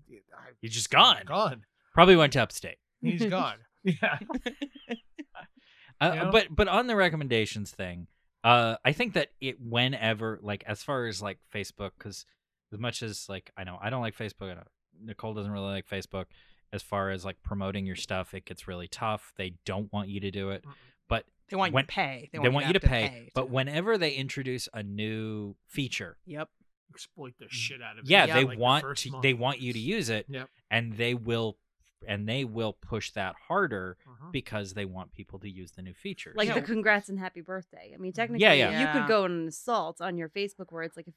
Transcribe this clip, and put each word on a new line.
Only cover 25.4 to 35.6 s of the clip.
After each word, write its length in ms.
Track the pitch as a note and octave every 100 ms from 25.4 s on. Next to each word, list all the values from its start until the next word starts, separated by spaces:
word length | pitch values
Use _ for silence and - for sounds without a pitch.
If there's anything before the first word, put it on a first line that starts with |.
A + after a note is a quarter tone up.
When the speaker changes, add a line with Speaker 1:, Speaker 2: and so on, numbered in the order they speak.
| G2+ - _
Speaker 2:
feature, 500 | - B2+ - F2+ - -
Speaker 4:
Yep. 220 | D3 D#3 _ _ _ _
Speaker 1:
Exploit 420 | - - - C3 -
the 80 | -
shit 320 | B2 A#2 C3
out 160 | A2+ G#2+
of 60 |
it. 60 | C3+
Speaker 2:
yeah, 160 | G3 C#3+
Speaker 4:
Yep. 100 | D#3+
Speaker 2:
they 80 |
Speaker 1:
Like, 120 | C3+ A2+
the 40 |
Speaker 2:
want 200 | A#2+ D3
Speaker 1:
first 200 | C3+ C#3
Speaker 2:
to, 60 | B2
Speaker 1:
month. 100 | C3
Speaker 2:
they 120 | C3+
want 260 | A#2+ B2 B2+
you 120 | B2
to 60 | A#2
use 300 | B2 A3 A#2
it, 160 | G#2+ A#2
Speaker 1:
Yep. 200 | C3+ C3 _ -
Speaker 2:
and 220 | A2+ A#2 G#2+
they 180 | A#2+
will, 440 | B2 A2+ A#2 A2+ - _ _ _ _ G#2
and 220 | G2+ G#2
they 160 | C3
will 280 | B2+ A2 A2
push 380 | - - A2 -
that 220 | G#2+ F#2 - -
harder 480 | F3+ F3 G#2 F#2 F2 -
Speaker 1:
Mm-hmm. 220 | B2 D#3+
Speaker 2:
because 420 | D3 - G#2+ G2
they 100 | G2
want 280 | G2 F#2 F2+
people 260 | - F#2+ G2
to 80 | G#2
use 220 | F#2